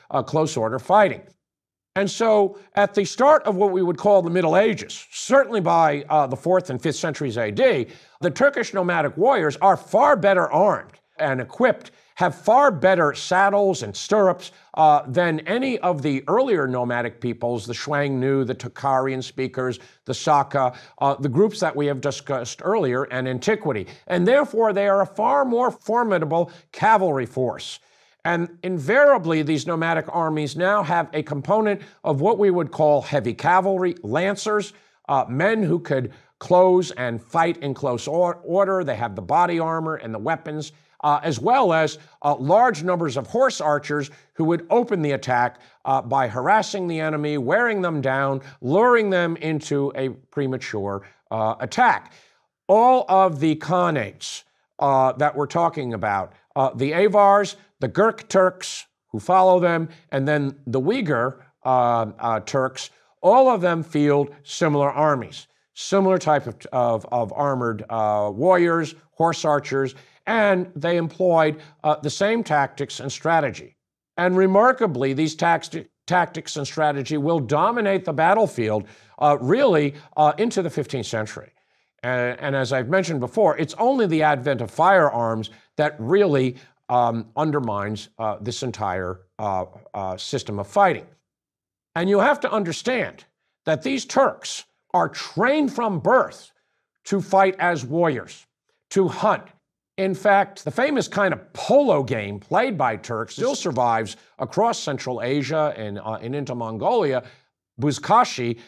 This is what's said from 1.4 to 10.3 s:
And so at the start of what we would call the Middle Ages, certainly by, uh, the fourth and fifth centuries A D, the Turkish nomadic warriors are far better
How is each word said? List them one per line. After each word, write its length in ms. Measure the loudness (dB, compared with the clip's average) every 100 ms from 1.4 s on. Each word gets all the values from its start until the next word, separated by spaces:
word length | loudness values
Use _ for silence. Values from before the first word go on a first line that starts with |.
| _ _ _ _ _ -4
And 140 | -4
so 480 | 0 2 4 2 -2 -6 0
at 180 | 0
the 100 | 0
start 380 | -2 2 4 4
of 140 | 2 0
what 160 | 2
we 100 | 2
would 160 | -2 0
call 240 | 4 4
the 80 | 4
Middle 260 | 0 2 4
Ages, 500 | 2 0 -8 -16 -16
certainly 500 | -12 2 2 2 0
by, 440 | 2 4 4 0 0
uh, 180 | 0 0
the 100 | -2
fourth 340 | 0 0 0
and 100 | -6
fifth 160 | -4 -4
centuries 400 | -6 -4 -4 -4
A 140 | -4
D, 380 | 2 2 2 -4 -10 _ -6
the 100 | -4
Turkish 420 | 2 2 2 -4
nomadic 440 | -4 -2 0 -2 2
warriors 400 | 2 2 0 2
are 200 | 2 2
far 400 | 2 2 4 4
better 340 | 4